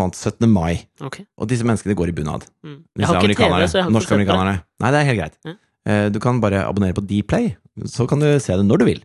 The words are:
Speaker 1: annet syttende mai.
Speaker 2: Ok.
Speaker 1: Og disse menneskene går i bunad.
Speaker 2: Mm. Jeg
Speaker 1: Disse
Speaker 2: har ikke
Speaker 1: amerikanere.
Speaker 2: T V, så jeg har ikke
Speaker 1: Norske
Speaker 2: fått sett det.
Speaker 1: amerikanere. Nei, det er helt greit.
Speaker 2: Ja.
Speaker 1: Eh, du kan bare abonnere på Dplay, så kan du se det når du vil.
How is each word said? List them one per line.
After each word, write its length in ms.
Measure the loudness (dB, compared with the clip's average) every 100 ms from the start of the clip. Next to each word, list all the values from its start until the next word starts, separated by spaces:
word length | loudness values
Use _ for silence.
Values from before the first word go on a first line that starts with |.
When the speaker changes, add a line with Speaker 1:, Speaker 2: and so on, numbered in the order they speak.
Speaker 1:
annet 160 | -2 -2
syttende 320 | -6 2 4
mai. 320 | 4 2 -4 -8 -14
Speaker 2:
Ok. 240 | -14 -14 -16 -8
Speaker 1:
Og 80 | -4
disse 160 | -2
menneskene 320 | 0 -2 -2 -2
går 120 | -2
i 40 | -4
bunad. 240 | -6 -8 -12 _
Speaker 2:
Mm. 220 | -20 -20 _
Jeg 80 | -4
Speaker 1:
Disse 60 | 0
Speaker 2:
har 80 | 2
ikke 80 |
Speaker 1:
amerikanere. 320 | 2 2 2 2
Speaker 2:
T 80 |
V, 80 | 0
så 0 |
jeg 100 | 0
har 40 | 0
ikke 80 | 0
Speaker 1:
Norske 160 | 2
Speaker 2:
fått 60 | 0
sett 60 | 2
det. 20 |
Speaker 1:
amerikanere. 340 | 0 0 -2 -6 -2
Nei, 60 | 2
det 100 | 2
er 40 | 2
helt 120 | 0
greit. 140 | -4 -10 -16
Speaker 2:
Ja. 80 | -16 _ _ -2
Speaker 1:
Eh, 200 | 0 0
du 100 | 0
kan 200 | 0 0
bare 160 | 0 0 0
abonnere 240 | 0 0
på 140 | -2 -2
Dplay, 480 | -2 0 -2 -2 -6 _ -14 -8
så 160 | -4 -2
kan 140 | 2
du 180 | 2 2
se 140 | 0
det 140 | 2 4
når 100 | 4
du 60 |
vil. 160 | 4 0